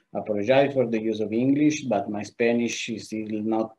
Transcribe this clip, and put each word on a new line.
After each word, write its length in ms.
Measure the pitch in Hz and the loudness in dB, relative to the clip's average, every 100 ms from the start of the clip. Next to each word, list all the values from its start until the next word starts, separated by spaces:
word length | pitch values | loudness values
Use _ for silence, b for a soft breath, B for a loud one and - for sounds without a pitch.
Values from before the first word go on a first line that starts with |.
| _ 101 | _ -8
apologize 580 | 104 104 104 135 143 | -4 0 4 4 4
for 140 | 135 117 | 2 0
the 140 | 110 | 0
use 180 | 110 107 | -2 -2
of 140 | 104 | -2
English, 500 | 113 131 143 151 147 | 0 2 4 2 2
but 260 | 131 101 104 | 0 -2 -2
my 140 | 104 | -6
Spanish 640 | 104 - 117 120 113 - - | -8 0 2 2 0 -4 -8
is 200 | 104 98 | -8 -8
still 200 | 110 107 | -8 -6
not 460 | 107 110 110 110 | -4 -2 -2 -2